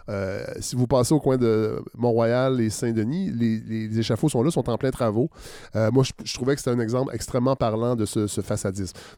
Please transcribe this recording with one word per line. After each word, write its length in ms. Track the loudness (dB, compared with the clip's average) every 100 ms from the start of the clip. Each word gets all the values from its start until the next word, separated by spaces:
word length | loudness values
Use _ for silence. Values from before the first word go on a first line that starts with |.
| -8
euh, 360 | -4 -4 -6 -8 -10
si 160 | -6
vous 140 | -2 2
passez 260 | 4 4
au 60 | 4
coin 160 | 4 4
de 420 | 4 4 2 -2 -8 -2
Mont-Royal 640 | 2 4 4 2 2 2
et 80 | 0
Saint-Denis, 640 | 0 -2 0 0 -2 -2
les, 300 | 0 0 0
les, 260 | -4 -6 -2
les 120 | -2
échafauds 280 | 0 2 2
sont 140 | 2
là, 80 | 0
sont 180 | 0 -2
en 80 | -2
plein 140 | -2
travaux. 400 | 0 0 0 -2 -4 -20 -18 -6 0
Euh, 160 | 2
moi, 100 | 4
je, 80 | 2 -2
je 100 | -10
trouvais 200 | -4 -2 0
que 40 |
c'était 120 | 0
un 80 | 0
exemple 340 | 0 0 -2
extrêmement 400 | -4 -4 0 2
parlant 400 | 2 0 0 0
de 120 | 0 0
ce, 200 | 0 0
ce 140 | -2
façadisme. 560 | -4 -2 -2 -4 -6 -8 -18